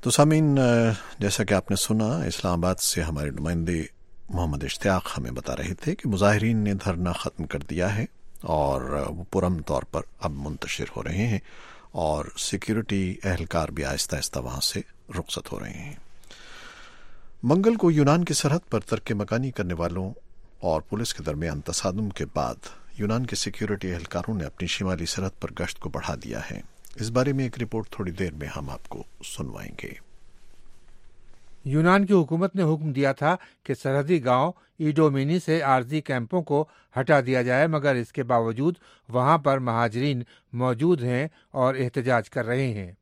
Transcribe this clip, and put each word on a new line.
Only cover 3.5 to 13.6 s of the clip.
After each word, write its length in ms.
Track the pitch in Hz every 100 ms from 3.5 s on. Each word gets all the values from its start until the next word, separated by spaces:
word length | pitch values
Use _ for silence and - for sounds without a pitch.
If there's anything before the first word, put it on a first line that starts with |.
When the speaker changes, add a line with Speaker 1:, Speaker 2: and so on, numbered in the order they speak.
| 85 82 85 78 - - - -
Speaker 1:
محمد 340 | 90 82 71
اشتیاق 540 | 76 - 104 95 - -
ہمیں 140 | 60
بتا 240 | 62 69 64
رہے 160 | -
تھے 220 | 180 - 185
کہ 140 | -
مظاہرین 480 | 98 101 104 113 113
نے 160 | 104
دھرنا 380 | 98 101 85 90
ختم 320 | 85 - -
کر 160 | 80 80
دیا 380 | - 80 90 101
ہے 80 | 117 - - -
اور 400 | - 78 71 67 65 71 71
وہ 140 | 80 90
پرامن 300 | 95 90 87
طور 220 | 78 69 -
پر 100 | 80 - -
اب 120 | 90
منتشر 540 | 69 71 - - - 69 -
ہو 80 |
رہے 240 | 55 85 117
ہیں 120 | 98 - - - - -
اور 340 | - 80 76 - -
سیکیورٹی 760 | - 98 - 110 110 101 92 95
اہلکار 460 | 98 87 82 85